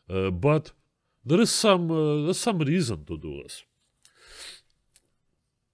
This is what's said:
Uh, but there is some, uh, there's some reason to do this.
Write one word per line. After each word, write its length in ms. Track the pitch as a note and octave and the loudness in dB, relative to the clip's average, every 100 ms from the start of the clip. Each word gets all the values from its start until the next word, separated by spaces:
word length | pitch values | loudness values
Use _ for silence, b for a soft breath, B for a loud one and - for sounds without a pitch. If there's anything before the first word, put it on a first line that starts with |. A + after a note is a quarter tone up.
| b | b
Uh, 200 | F#2+ F#2+ | -2 -2
but 420 | F2 C#3 D#3 - - _ _ _ _ | 0 2 2 -2 -16 _ _ _ _
there 160 | A#2 F3 | 0 2
is 100 | A3+ | 4
some, 400 | - G#3+ F3+ E3+ | 2 4 4 2
uh, 340 | D#3+ D3+ D3+ | 0 0 0
there's 160 | D3+ F#3 | 0 -2
some 180 | A#3+ F3+ | -2 0
reason 460 | C#3 F3+ A#2+ E2 D2 | 2 0 0 -4 -8
to 100 | D#2+ | -12
do 260 | D#2 C#2 | -10 -12
this. 220 | - - - _ _ _ _ B B B B B B _ _ _ _ _ _ _ _ _ _ | -14 -20 -20 _ _ _ _ B B B B B B _ _ _ _ _ _ _ _ _ _